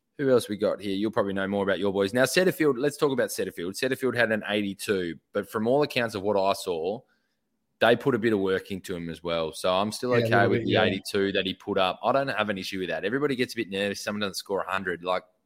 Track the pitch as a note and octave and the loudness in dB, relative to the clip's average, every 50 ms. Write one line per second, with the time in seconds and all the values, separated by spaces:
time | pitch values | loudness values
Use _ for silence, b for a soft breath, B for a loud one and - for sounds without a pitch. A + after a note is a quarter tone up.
0 | _ _ _ - D3 C3+ C3 A#2+ G#2 - G#2 F#2 G#2 G2 D#2+ - F#2+ G#2 G2 F#2+ | _ _ _ -2 2 4 4 4 4 2 -2 0 0 0 0 0 -2 -4 -2 0
1 | G#2 A2 G2+ A#2+ G#2+ G2 F#2+ G2 G2 F#2+ G2+ G2+ G2 F#2+ F#2+ F2 F#2+ G2+ F#2 G2 | 0 0 0 0 0 0 0 -2 -2 0 0 0 2 0 0 0 0 0 0 2
2 | G2 G2 A2 B2 C3 B2+ - F3+ F#3 F#3 D#3+ - D#3+ D3 C3+ A#2 C3+ D3 C#3+ - | 0 2 2 2 2 2 4 4 4 4 4 4 2 2 2 2 0 -2 0 0
3 | D#3+ D3 C3+ A#2+ A2+ G2 - - G#2 F#2 - - E2+ F2+ G2 - - C3 C3 - | 0 2 2 0 0 -2 -2 -4 -4 -4 -4 -6 -6 -6 -4 -2 -2 -2 -2 0
4 | - B2+ A2+ A#2+ A#2+ G#2+ A2 G#2+ - F#2+ G#2 G#2+ G#2 G2+ G2 - - - G#2 F#2+ | 0 0 2 2 2 2 2 0 -2 -2 -2 0 0 -2 -4 -6 -2 -2 0 0
5 | F2+ E2+ D#2+ - - _ - G2+ G2 - - A2+ A2 A2+ B2+ C#3+ D3 C#3 - B2+ | 0 -2 -6 -8 -14 _ -6 -6 -6 -4 -4 -2 0 2 2 2 2 0 0 -2
6 | A#2+ A2+ G#2 G#2 F#2 G#2 G#2 G2 F#2+ G2 G2 - - G2 F2 D#2+ D#2 F2+ G#2 A#2 | -2 -2 -4 -2 -2 0 2 2 2 2 2 0 -2 -4 -4 -2 -2 -4 -4 -6
7 | - _ _ _ _ _ _ _ _ _ _ _ _ _ _ _ - A2 B2 A#2+ | -8 _ _ _ _ _ _ _ _ _ _ _ _ _ _ _ 4 4 4 4
8 | - C#3+ B2 A2+ G2+ A#2+ A2 G2+ F#2+ F#2+ F#2+ F#2 - - G2 F#2 - - F#2+ E2+ | 2 0 0 2 2 2 2 2 2 0 0 -2 -2 -6 -10 -10 -8 -8 -10 -8
9 | E2+ E2 D#2+ D#2 - E2+ E2+ E2 E2 D#2+ D#2 - - F#2+ F#2 F#2 G2+ G#2+ G#2+ - | -8 -10 -10 -8 -6 -4 -2 -2 -2 -4 -6 -4 0 0 2 2 0 0 -2 -4
10 | - B2 B2 A#2+ A#2 A2+ G#2+ G2+ G2+ G2 - - - G2 F#2+ F#2+ F#2 F#2+ F#2+ F#2+ | -2 0 2 2 2 4 4 4 4 4 4 2 0 2 2 2 2 2 0 -2
11 | - - - G#2 G2 G2 F#2 G2 F#2 F#2 F2 - - - G2+ F#2+ F#2+ F#2 F2 - | -4 -4 -2 0 0 2 0 0 -2 -2 -4 -6 -6 -4 0 2 2 2 0 0
12 | - A2 B2 C#3 C#3 C3+ A#2 G2+ G#2+ G#2 G#2 F#2+ F#2 - G2+ F#2+ F#2 E2+ E2 D#2+ | 0 0 2 2 0 0 -2 -2 -2 -2 -2 -4 -6 -8 -6 -6 -4 -4 -4 -4
13 | D#2+ G#2 A2+ C#3 C#3+ C#3+ C3+ A#2 B2+ B2 - A#2 A2 - G2 F#2+ G2+ G2+ G2 - | -4 -2 -2 -2 -2 -2 0 -2 -2 -4 -4 -6 -6 -4 -4 -2 -2 -2 -4 -4
14 | - A2+ G#2 G#2 G#2 G2 F#2+ - - - G2 F#2 E2+ - F#2 F#2+ G2 F2+ F2 E2 | -6 -6 -6 -4 -4 -4 -6 -8 -6 -4 -4 -4 -2 -2 -4 -4 -2 -4 -6 -4
15 | E2+ F2+ F2+ F2+ - _ _ _ _ | -2 -2 -2 -2 -4 _ _ _ _